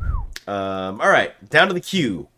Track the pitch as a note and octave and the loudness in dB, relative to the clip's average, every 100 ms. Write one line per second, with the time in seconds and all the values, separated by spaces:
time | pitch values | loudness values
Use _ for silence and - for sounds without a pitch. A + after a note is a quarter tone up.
0 | - - - - - G2+ F#2+ F#2+ F#2+ G#2 | -4 -4 -4 -10 -6 -4 -4 -4 -6 0
1 | F#3 D#3 F#2 - - D3+ F#3+ F3 - F#3+ | 2 4 2 -6 0 4 4 2 -4 -2
2 | B2+ F2 - | -2 -2 -10